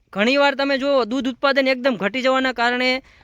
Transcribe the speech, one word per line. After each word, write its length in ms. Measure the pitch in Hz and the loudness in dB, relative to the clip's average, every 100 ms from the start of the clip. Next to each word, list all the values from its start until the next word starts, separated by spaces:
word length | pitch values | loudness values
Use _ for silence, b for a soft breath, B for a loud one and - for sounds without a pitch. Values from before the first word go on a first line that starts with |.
| _ | _
ઘણીવાર 420 | 190 220 277 285 | -2 2 4 2
તમે 240 | 269 277 277 | 2 -2 -2
જુઓ 260 | 277 277 | 0 0
દૂધ 240 | 214 262 262 | 0 -2 -4
ઉત્પાદન 400 | 247 277 277 262 | -2 0 2 0
એકદમ 260 | 262 269 | 0 -2
ઘટી 280 | 220 196 254 | -2 -4 -2
જવાના 300 | 254 262 262 | 0 0 0
કારણે 500 | 247 240 247 254 262 b b | 0 -2 0 -2 -2 b b